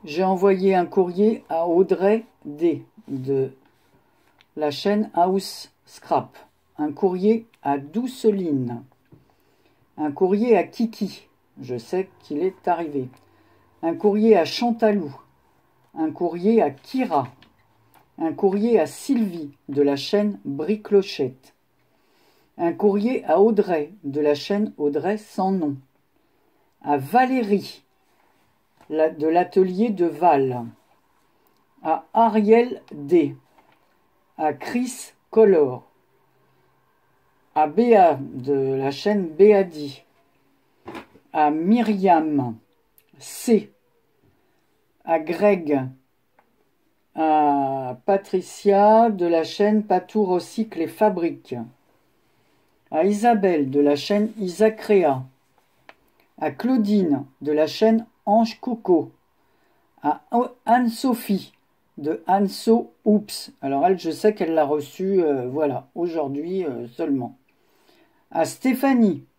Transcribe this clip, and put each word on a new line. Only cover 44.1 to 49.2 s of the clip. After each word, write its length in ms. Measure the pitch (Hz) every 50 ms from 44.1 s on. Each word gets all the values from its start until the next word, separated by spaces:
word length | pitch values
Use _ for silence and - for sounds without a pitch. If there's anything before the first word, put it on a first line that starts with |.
| _ _ _ _ _ _ _ _ _ _ _ _ _ _ _ _ _ _ _
À 140 | - 165 160
Greg. 600 | 156 165 165 - 202 208 196 180 160 147 147 135 131 127 - - _ _ _ _ _ _ _ _ _ _ _ _ _ _ _ _ _ _ _ _ _ _ -
À 880 | 156 160 156 156 156 151 147 143 139 139 135 135 135 131 127 127 - _
Patricia 1040 | - 196 196 196 - - 185 180 - - - - 202 196 196 208 214 220 226 233 233
de 160 | 202 180